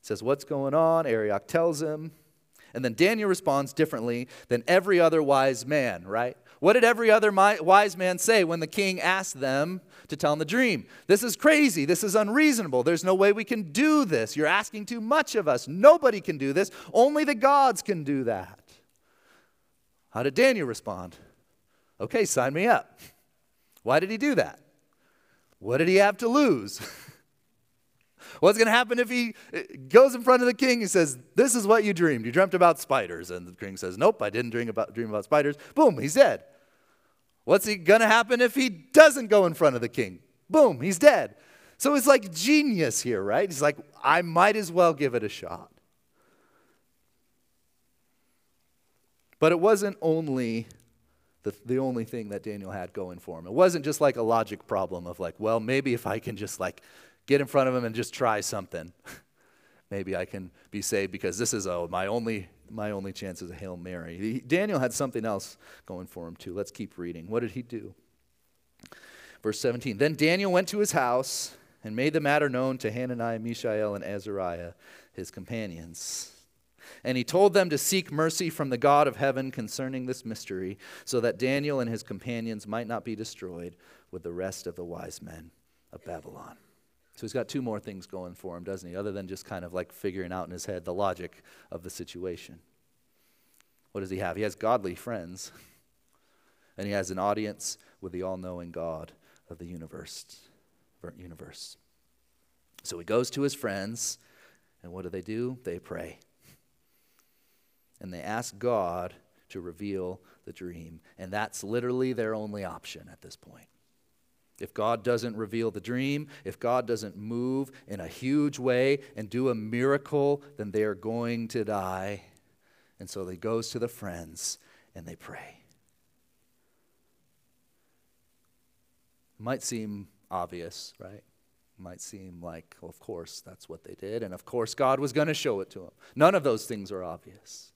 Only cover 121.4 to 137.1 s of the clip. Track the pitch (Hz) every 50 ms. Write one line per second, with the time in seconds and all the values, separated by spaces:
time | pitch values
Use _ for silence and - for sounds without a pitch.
121.4 | 113 113 - 120 107 104 104 101 95 92 92 95 95 101 101 95 - _ _ _
122.4 | _ _ _ _ _ _ _ _ _ _ _ _ 101 92 - 101 92 90 92 85
123.4 | 113 110 113 117 113 - - 120 117 117 - - 107 95 87 85 85 78 85 -
124.4 | - - - _ _ _ _ _ _ _ _ - 82 82 85 _ - - - -
125.4 | - - - _ _ _ _ _ _ _ _ _ _ _ _ _ _ _ _ _
126.4 | _ _ _ _ _ _ _ _ _ _ _ _ _ _ _ _ _ _ _ _
127.4 | _ _ _ _ _ _ _ _ _ _ _ _ _ _ _ _ _ _ _ _
128.4 | _ _ _ _ _ _ _ _ _ _ _ _ _ _ _ _ _ _ _ _
129.4 | 104 117 135 117 - - 123 110 110 104 104 101 98 - _ _ _ _ 92 92
130.4 | 87 85 90 87 82 85 - - - - _ _ - 92 101 101 _ _ _ _
131.4 | _ _ _ _ _ _ _ _ 92 87 90 87 - - - 98 95 92 90 85
132.4 | 85 87 82 82 _ _ - _ 85 82 - _ _ - 104 85 82 80 - -
133.4 | _ - - _ - _ 82 - _ - - _ 95 98 110 117 113 95 90 95
134.4 | _ - - 120 113 107 - - 139 127 135 135 143 139 117 151 151 160 151 -
135.4 | - 143 110 98 95 _ - 98 90 - _ _ _ - _ 127 151 175 196 180
136.4 | 143 143 113 107 - - 120 104 98 92 101 92 90 85